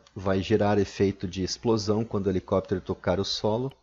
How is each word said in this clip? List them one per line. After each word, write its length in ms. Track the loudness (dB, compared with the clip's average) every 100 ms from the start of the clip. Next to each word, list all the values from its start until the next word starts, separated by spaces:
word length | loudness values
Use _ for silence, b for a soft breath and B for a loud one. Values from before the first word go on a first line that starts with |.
| -10
vai 280 | -6 -2 0
gerar 340 | 2 2 4 2
efeito 500 | 2 2 0 2 -6
de 160 | -4
explosão 640 | -4 -4 0 0 0 0
quando 220 | -2 -2 0
o 40 |
helicóptero 480 | -2 0 0 0 -4
tocar 400 | -4 -4 0 0
o 60 |
solo 480 | -2 -2 -2 -2 -4 -10